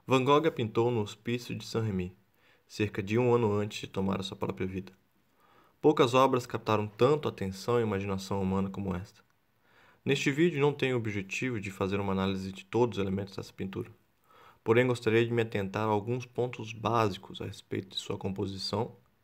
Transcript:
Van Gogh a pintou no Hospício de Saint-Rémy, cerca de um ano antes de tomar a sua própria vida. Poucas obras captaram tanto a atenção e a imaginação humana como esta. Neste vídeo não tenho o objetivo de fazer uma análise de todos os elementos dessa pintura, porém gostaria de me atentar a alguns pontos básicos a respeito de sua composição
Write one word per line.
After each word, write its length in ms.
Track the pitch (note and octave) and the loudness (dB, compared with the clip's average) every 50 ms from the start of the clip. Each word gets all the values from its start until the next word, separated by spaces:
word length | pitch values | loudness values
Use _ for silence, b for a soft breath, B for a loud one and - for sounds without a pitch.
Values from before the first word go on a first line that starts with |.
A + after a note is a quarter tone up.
| b | b
Van 160 | - B2 C3+ B2+ | 0 2 2 4
Gogh 220 | C3 C#3+ D3+ D3+ | 6 4 4 4
a 40 | E3 | 2
pintou 400 | D3+ - A#2+ G#2+ A2 A#2 A#2 A#2+ | 0 0 -4 -2 2 2 2 2
no 100 | B2 A2+ | 2 0
Hospício 540 | G#2+ G2+ - - - - A#2+ B2 A#2+ - A#2 | -2 -4 -6 -10 -6 -4 -4 -4 -4 -6 -8
de 100 | A2 - | -8 -8
Saint-Rémy, 500 | - - A2+ A2 A2 G2 F#2 F2+ F2+ - _ _ _ b b b b b b b b | -6 -4 -2 -2 -2 -2 -2 -4 -4 -8 _ _ _ b b b b b b b b
cerca 340 | - - G#2+ G2+ - - F#2+ | -4 -2 -2 -2 -2 -4 -4
de 160 | F#2+ G#2+ A#2 | 0 0 2
um 140 | B2+ B2 A#2+ | 4 4 4
ano 180 | A#2+ A#2 G#2 | 4 4 2
antes 300 | G#2 G#2 G#2 G#2+ - - | 2 0 -2 -4 -6 -10
de 60 | - | -12
tomar 340 | - - G2 F#2+ F#2+ F#2+ G2 | -8 -6 -4 -2 -2 -2 -2
a 20 | F#2+ | -4
sua 140 | - G#2 | -8 -6
própria 300 | - - - - - F#2+ | -6 -6 -6 -4 -4 -6
vida. 260 | F#2+ F#2+ F#2+ F#2+ - - _ _ _ _ _ _ b b b b b b b b b b b | -6 -6 -8 -10 -10 -16 _ _ _ _ _ _ b b b b b b b b b b b
Poucas 320 | - D3 D#3 D#3 D3 A#2+ A#2 | 4 4 6 6 4 6 6
obras 320 | C3 C3 C3 B2+ B2 A#2+ | 6 6 6 4 2 -2
captaram 420 | - - A2 - - G#2+ G#2 G#2 | -2 -8 -6 0 2 2 2 2
tanto 400 | G#2 - - A#2+ C3+ D3+ D3 - | 0 0 2 4 4 4 2 0
a 40 | A#2 | -4
atenção 480 | - - G2 F#2+ F#2+ - - - A#2+ A#2+ | -4 -4 -6 -6 -6 -6 -2 0 2 2
e 40 | A#2 | 2
a 40 | |
imaginação 560 | G#2+ G2+ G2 G2 G2+ G2 F#2+ F#2+ - G#2 G2 G2 | 2 0 -2 -2 -2 -4 -4 -4 -4 -2 -2 0
humana 260 | F#2 F#2+ G2 G2 F#2+ | 0 0 0 0 -2
como 260 | F#2+ G2 G2+ F#2+ F#2 | -4 -6 -6 -4 -4
esta. 280 | F2 G2 - - _ _ _ _ _ _ _ _ b b b b b b b b b b | -6 -6 -10 -18 _ _ _ _ _ _ _ _ b b b b b b b b b b
Neste 260 | B2+ C#3 C3+ - D3 | 0 0 2 2 0
vídeo 300 | C#3 D3 E3+ F3+ D#3 C#3+ | 2 4 4 2 4 4
não 140 | C#3 D3 C#3 | 2 2 2
tenho 220 | - C3 C3 B2+ | 2 0 0 2
o 20 | B2 | 0
objetivo 600 | A2 A2 G2 G2+ F#2+ - - - B2+ C3 A#2+ G#2+ | 0 0 -2 -4 -4 -4 -6 -4 -4 -2 -2 -4
de 120 | G2 G2+ | -4 -6
fazer 280 | F#2 - G2 F#2+ G2 G2+ | -4 -2 -2 0 0 0
uma 140 | G2+ G2 F#2+ | 0 0 0
análise 400 | F#2+ F#2+ G2 G2 F#2+ F#2+ F#2+ F#2+ | 0 2 0 0 -2 -4 -8 -10
de 140 | - - | -12 -12
todos 320 | - - A2+ B2 A#2+ G2 F#2+ | -4 0 2 2 2 2 -2
os 40 | G2 | -2
elementos 320 | G2 F#2+ G2 G2+ F#2 - | -2 -2 -4 -6 -8 -10
dessa 200 | - G2 - - | -14 -14 -14 -10
pintura, 360 | - F#2+ F#2+ F#2+ - - - - _ _ _ _ _ b b b b b b b b b | -10 -10 -8 -6 -8 -10 -10 -12 _ _ _ _ _ b b b b b b b b b
porém 240 | - A2+ A#2 B2+ | 2 4 4 6
gostaria 380 | B2+ B2 A#2 - A2 G#2+ A2+ A#2+ | 4 2 0 0 2 4 4 4
de 80 | A#2 A#2+ | 4 2
me 80 | A#2 | 0
atentar 440 | A2+ A2+ - G#2 G2 F#2+ F#2+ G#2+ G#2+ | 0 0 0 -4 -4 -2 -2 -2 0
a 80 | A2 G#2+ | 2 2
alguns 340 | G#2 G2+ A#2 A#2+ B2+ A#2+ | 0 0 -2 -4 -6 -6
pontos 480 | - - - B2 B2 B2 - A2+ A2 A2+ | -8 -4 -4 -4 -4 -4 -8 -12 -12 -10
básicos 680 | A2 A2 G#2+ A2+ A#2 A2+ G#2 F#2 - - - F2+ - | -4 -2 0 2 4 2 2 0 -4 -12 -16 -14 -12
a 60 | - | -10
respeito 500 | G#2 G2 - - - - G#2+ G2 - - | -12 -12 -14 -12 -8 -8 -8 -8 -8 -10
de 0 | |
sua 220 | - - - G#2 G2 | -12 -8 -8 -8 -6
composição 800 | - G2 F#2+ G2+ G#2 G2 G2 F#2+ - - - G2+ A#2+ - - - _ _ _ _ | -4 -6 -4 -4 -4 -6 -6 -6 -8 -4 -2 -4 -4 -4 -8 -18 _ _ _ _